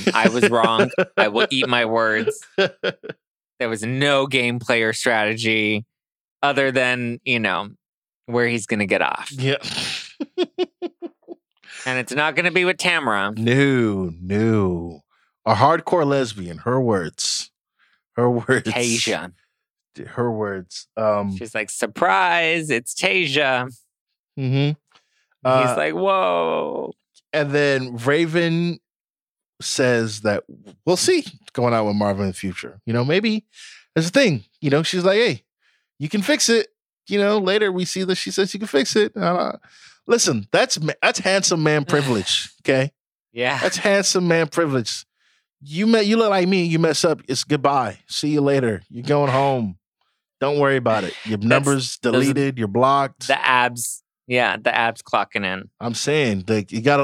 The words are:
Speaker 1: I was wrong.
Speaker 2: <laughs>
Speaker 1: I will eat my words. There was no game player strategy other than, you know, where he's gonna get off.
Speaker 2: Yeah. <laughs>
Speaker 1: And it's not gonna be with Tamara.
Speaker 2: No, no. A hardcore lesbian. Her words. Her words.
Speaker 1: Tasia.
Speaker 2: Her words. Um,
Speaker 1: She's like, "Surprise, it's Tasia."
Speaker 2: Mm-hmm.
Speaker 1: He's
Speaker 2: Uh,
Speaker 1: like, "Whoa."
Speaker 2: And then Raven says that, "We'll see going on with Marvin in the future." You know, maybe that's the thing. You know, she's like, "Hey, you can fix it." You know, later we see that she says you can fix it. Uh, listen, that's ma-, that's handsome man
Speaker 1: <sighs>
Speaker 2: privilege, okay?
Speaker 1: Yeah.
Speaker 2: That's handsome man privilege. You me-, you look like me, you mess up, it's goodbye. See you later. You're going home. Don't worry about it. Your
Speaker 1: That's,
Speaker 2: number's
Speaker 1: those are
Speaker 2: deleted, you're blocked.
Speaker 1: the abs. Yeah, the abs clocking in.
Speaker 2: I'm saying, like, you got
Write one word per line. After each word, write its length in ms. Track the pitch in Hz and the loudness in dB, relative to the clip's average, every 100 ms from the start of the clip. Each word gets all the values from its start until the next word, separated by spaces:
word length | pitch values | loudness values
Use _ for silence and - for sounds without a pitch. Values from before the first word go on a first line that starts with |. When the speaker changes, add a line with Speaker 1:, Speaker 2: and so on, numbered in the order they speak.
| - | 2
Speaker 1:
I 160 | 113 113 | 2 2
was 200 | 120 107 | 2 2
wrong. 400 | 117 113 113 127 - | 4 2 2 2 0
Speaker 2:
<laughs> 140 | - - | -2 0
Speaker 1:
I 100 | 110 | 0
will 200 | 107 107 | 2 0
eat 160 | 131 127 | 0 0
my 160 | 123 | 0
words. 560 | 117 113 113 110 107 107 - - 190 - 95 - - - _ _ _ - | 2 2 0 0 -2 -6 -6 -2 -2 -2 -8 -8 -12 -18 _ _ _ -8
There 80 | 120 | -6
was 160 | 110 | -4
no 420 | 110 131 143 139 135 | -4 -2 2 2 2
game 320 | 131 120 123 | 0 0 -2
player 360 | 120 120 113 | 0 0 0
strategy 920 | 110 - 113 107 110 113 110 107 107 113 _ _ _ _ _ | 0 0 2 0 0 0 0 0 -2 -6 _ _ _ _ _
other 300 | 143 139 135 | 0 2 2
than, 480 | 131 127 123 120 120 - | 2 0 0 -2 -6 -2
you 140 | 120 | -2
know, 300 | 107 90 104 - _ _ _ _ - | 0 -2 -4 -12 _ _ _ _ -6
where 200 | 120 120 | -2 0
he's 180 | 117 98 | -2 -4
gonna 180 | 107 101 | -2 0
get 160 | 98 | 0
off. 280 | 80 - - | 0 -2 -8
Speaker 2:
Yeah. 240 | 139 131 139 | -6 -4 -4
<laughs> 760 | - - - - - - 285 - 349 - 359 _ 359 _ 349 _ - - _ _ - - - | -6 -8 -8 -8 -12 -14 -10 -6 -6 -4 -8 _ -14 _ -18 _ -20 -20 _ _ -20 -12 -6
Speaker 1:
And 140 | 127 | -6
it's 140 | 120 | -4
not 220 | 131 151 147 | -2 -2 0
gonna 160 | 175 | -2
be 140 | 170 180 | 0 0
with 120 | 185 | 0
Tamara. 560 | 185 170 135 101 98 110 | 0 0 0 0 -2 -2
Speaker 2:
No, 720 | 117 131 139 131 113 98 92 82 | 0 2 4 2 2 0 -4 -6
no. 840 | 90 101 113 110 95 87 85 80 _ _ _ _ 110 | -4 0 2 2 2 -2 -6 -12 _ _ _ _ 0
A 80 | 107 | 4
hardcore 500 | 135 165 160 180 143 | 4 2 0 0 2
lesbian. 540 | 139 123 104 87 82 | 0 -2 -6 -12 -10
Her 220 | - 131 | -4 -2
words. 680 | 123 101 80 - - - - _ _ _ _ _ _ - | 0 0 -2 -6 -6 -6 -8 _ _ _ _ _ _ -2
Her 140 | 123 | 0
words. 400 | 120 113 127 110 | 0 2 0 0
Speaker 1:
Tasia. 640 | 107 123 117 113 92 90 92 _ _ _ _ _ - - | -2 -2 -2 -2 -4 -6 -16 _ _ _ _ _ -18 -12
Speaker 2:
Her 260 | - 120 | -6 -4
words. 560 | 110 104 98 90 - - - | -2 -6 -6 -10 -16 -14 -4
Um, 380 | 110 104 101 95 | 0 0 -2 -6
Speaker 1:
She's 180 | 113 110 | -8 -8
like, 140 | 104 | -8
"Surprise, 1000 | - 113 - 175 190 180 170 165 170 156 | -6 -6 0 2 2 2 2 2 0 0
it's 240 | 120 123 | -2 -4
Tasia." 800 | - 185 190 165 139 139 127 127 123 _ _ _ _ _ - | -4 0 0 0 0 2 0 -2 -10 _ _ _ _ _ -6
Speaker 2:
Mm-hmm. 300 | 131 135 143 | 0 2 2
Speaker 1:
He's 80 | 151 _ _ _ _ _ _ 127 | -2 _ _ _ _ _ _ 2
Speaker 2:
Uh, 300 | 131 127 123 | 2 2 0
Speaker 1:
like, 160 | 151 | -2
"Whoa." 1000 | 165 196 190 185 175 165 160 147 - - - _ _ _ | -2 0 2 2 0 0 -2 -2 -6 -8 -12 _ _ _
Speaker 2:
And 200 | 151 147 | -2 0
then 440 | 143 143 135 127 120 | 2 2 0 -2 -4
Raven 840 | 120 147 170 165 170 165 170 170 _ _ _ _ _ _ _ - | 0 2 2 0 0 0 -2 -4 _ _ _ _ _ _ _ -14
says 600 | - - 127 120 113 107 | -6 0 2 2 0 -4
that, 220 | 107 101 - 71 - - - | -2 -2 -4 -16 -20 -8 -2
"We'll 120 | 180 | 0
see 280 | - 359 - - - | 2 0 0 -12 -12
going 200 | - 123 | -2 0
on 120 | 117 107 | 2 0
with 80 | 104 | 0
Marvin 280 | 104 98 | 0 0
in 40 | 98 | -2
the 40 | |
future." 480 | 92 98 90 - 95 - | -4 -8 -10 -12 -12 -4
You 80 | |
know, 120 | 117 127 | -2 0
maybe 400 | 175 220 214 - - - - _ - | 0 0 -2 -6 -18 -20 -20 _ -2
that's 140 | 165 | 0
the 100 | 262 | 2
thing. 240 | 262 131 - _ | 2 2 -6 _
You 80 | 147 | 0
know, 120 | 139 | 0
she's 200 | 165 185 180 | 0 0 2
like, 120 | 202 | 2
"Hey, 260 | 233 131 _ _ _ _ _ - | 2 -2 _ _ _ _ _ -10
you 100 | 151 | -6
can 120 | 214 | -2
fix 280 | 190 302 - | 0 0 2
it." 180 | 233 - _ _ _ - | 2 0 _ _ _ -4
You 100 | 202 | 0
know, 180 | 202 208 | 2 2
later 340 | 185 208 208 | 2 2 0
we 140 | 185 180 | -2 -4
see 180 | 190 | -4
that 120 | 185 185 | -2 -2
she 160 | - | -4
says 220 | 190 196 | -2 -2
you 60 | 196 | -4
can 80 | 214 | -2
fix 260 | 277 269 220 | 0 0 0
it. 180 | 208 - | 0 0
Uh, 380 | 175 180 - - _ - - _ - | -2 0 -2 -6 _ -20 -20 _ 0
listen, 400 | 233 190 120 101 | 0 2 -2 0
that's 260 | 175 254 - | 2 2 0
ma-, 120 | 151 - | -4 0
that's 180 | 208 - | 0 0
handsome 440 | 190 196 190 170 | 0 0 2 2
man 220 | 156 151 143 | 2 2 2
Speaker 1:
<sighs> 80 | |
Speaker 2:
privilege, 560 | 147 139 113 92 - - _ | 0 2 0 0 -4 -4 _
okay? 300 | - 135 135 - _ _ _ | 0 2 0 -6 _ _ _
Speaker 1:
Yeah. 260 | 120 123 135 | -4 -2 0
Speaker 2:
That's 180 | 185 - | -2 0
handsome 500 | 214 196 190 190 175 | 2 2 2 2 2
man 200 | 165 160 | 2 2
privilege. 560 | - 160 131 110 - - _ _ _ _ _ | 0 0 0 -2 -6 -12 _ _ _ _ _
You 260 | 143 156 214 | -10 -2 2
me-, 140 | 226 | 4
you 160 | 208 226 | 4 4
look 120 | 220 | 4
like 180 | 196 180 | 2 4
me, 140 | 190 170 | 2 2
you 140 | 160 | 2
mess 260 | 165 147 170 | 2 2 2
up, 160 | 151 - | 0 -4
it's 160 | 135 - | -6 -2
goodbye. 540 | 147 139 139 113 92 - | 0 2 2 0 -6 -10
See 220 | - 147 | -6 -2
you 120 | 151 | 2
later. 420 | 139 139 120 98 - | 2 2 0 -2 -8
You're 160 | 120 123 | -10 -2
going 260 | 147 143 | 0 2
home. 460 | 131 139 131 110 90 _ _ _ _ _ - | 2 2 0 -2 -6 _ _ _ _ _ -6
Don't 180 | 135 147 | -2 2
worry 160 | 139 135 | 2 2
about 280 | 117 110 92 | 2 0 -2
it. 100 | - 110 | -8 -6
Your 120 | 107 | -2
Speaker 1:
That's, 100 | 110 | 2
Speaker 2:
number's 500 | 131 143 139 123 - | 2 4 0 -2 -4
Speaker 1:
those 140 | 123 | 0
are 60 | 127 | 2
Speaker 2:
deleted, 380 | 139 143 139 127 | 2 2 -2 -2
you're 80 | 107 | -2
blocked. 600 | 107 127 139 139 - - | 2 4 4 0 -4 -2
Speaker 1:
the 160 | 135 - | 0 2
abs. 560 | 127 123 120 117 - _ _ - | 4 2 -2 -10 -10 _ _ -4
Yeah, 300 | 123 117 95 | 0 2 0
the 180 | 113 120 | 0 0
abs 260 | 117 113 | 0 -2
clocking 440 | - 113 101 110 98 | -2 -2 -2 -4 -4
in. 240 | 95 104 - | -6 -10 -10
Speaker 2:
I'm 140 | 120 | -8
saying, 500 | 113 - 151 131 98 92 | -6 -2 0 0 -2 -2
like, 240 | 110 95 | -2 -2
you 80 | 113 | -2
got 180 | 120 143 | 2 2